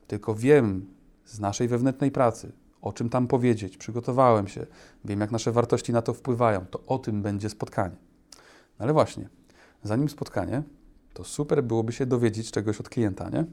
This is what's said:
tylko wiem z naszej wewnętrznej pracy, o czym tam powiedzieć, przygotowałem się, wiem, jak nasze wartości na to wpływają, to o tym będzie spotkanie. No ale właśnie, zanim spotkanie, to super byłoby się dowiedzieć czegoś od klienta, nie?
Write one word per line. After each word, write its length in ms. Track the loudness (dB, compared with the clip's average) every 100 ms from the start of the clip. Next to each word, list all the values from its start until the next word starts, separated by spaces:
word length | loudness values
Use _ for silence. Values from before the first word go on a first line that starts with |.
| _
tylko 280 | -8 -4
wiem 520 | -2 6 6 6 0 -6 -18 _ _
z 160 | _ -6
naszej 280 | -4 0 0
wewnętrznej 420 | 2 0 2 0
pracy, 420 | 2 2 0 -10 -18 _ _
o 100 | -8
czym 160 | -4 -2
tam 180 | 0 2
powiedzieć, 500 | 2 4 2 -2 -10
przygotowałem 720 | -10 -6 -2 4 6 6 2
się, 180 | -6 -12 -14 -20 _
wiem, 160 | -6 -2
jak 100 | -2
nasze 220 | 0 0
wartości 400 | 2 2 0 0
na 100 | 0
to 120 | 0
wpływają, 520 | -4 -4 2 2 2 -4
to 100 | -12 -6
o 120 | -4
tym 240 | -2 -4
będzie 280 | -2 -4 -6
spotkanie. 460 | -6 -8 -4 -4 -6 _ _ _ -20 -20 -20 _ _
No 60 |
ale 80 | 0
właśnie, 360 | 2 2 -2 -14 -16 _ _ -20 _
zanim 260 | -4 0 0
spotkanie, 540 | -4 -6 -4 -4 -4 -6 -14 -20 -20 _
to 100 | -16
super 400 | -12 -6 0 0
byłoby 280 | 2 0 0
się 140 | -2 0
dowiedzieć 440 | 2 2 0 -4
czegoś 300 | -2 -2 -4
od 80 | -4
klienta, 420 | -2 -2 -2 -4
nie? 140 | -2 -2